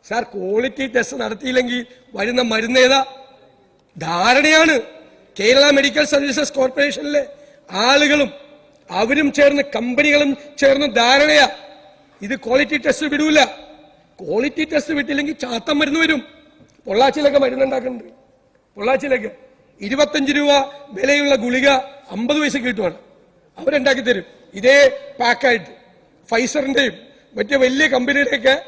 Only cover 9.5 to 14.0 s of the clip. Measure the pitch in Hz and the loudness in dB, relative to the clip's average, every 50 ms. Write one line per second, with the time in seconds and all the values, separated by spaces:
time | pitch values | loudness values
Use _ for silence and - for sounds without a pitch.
9.5 | 285 285 277 285 - 214 233 247 247 262 302 302 285 294 294 277 269 - - - | 4 2 -4 -4 -4 -6 -6 -2 -2 0 2 2 4 2 2 2 -2 -4 -8 -20
10.5 | - - 277 269 277 269 294 277 202 240 233 240 262 277 294 302 302 294 269 - | -4 2 4 4 4 4 0 0 0 2 2 4 4 4 4 4 4 4 4 2
11.5 | - - - - - - - - - _ _ _ _ _ 196 202 269 - - 226 | 0 -10 -18 -20 -20 -20 -20 -20 -20 _ _ _ _ _ -10 -8 -8 -8 -4 -2
12.5 | 247 269 294 294 302 285 226 294 262 - 311 294 285 294 302 311 302 302 262 - | 0 0 0 0 -4 -4 -2 -2 -2 -2 -2 -4 -2 -2 0 2 4 2 2 2
13.5 | - - - - - - - - _ _ | -2 -16 -20 -20 -20 -20 -20 -20 _ _